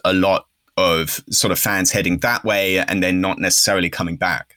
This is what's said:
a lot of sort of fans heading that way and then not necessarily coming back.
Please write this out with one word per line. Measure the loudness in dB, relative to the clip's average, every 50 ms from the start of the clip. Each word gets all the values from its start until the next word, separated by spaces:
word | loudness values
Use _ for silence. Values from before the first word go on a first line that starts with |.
| 0
a | 0 2
lot | 2 2 2 2 0 -2 _ _ _ _ _ _ 0
of | 2 2 2 2 0 -4 -6 -8 -8 -4
sort | -2 0 0 0
of | 0 -2
fans | -2 -2 0 0 0 0
heading | 0 0 0 0 0 0
that | 0 0 -2 -2 0
way | 0 0 2 2 2 2 0
and | 0 0 0 0 0
then | 0 0 0
not | 0 -2 -2 -2
necessarily | -2 0 2 2 2 2 2 0 0 -2
coming | -2 -4 -4 -4 -4 -2
back. | -2 -2 -2 -4 -6 -12 _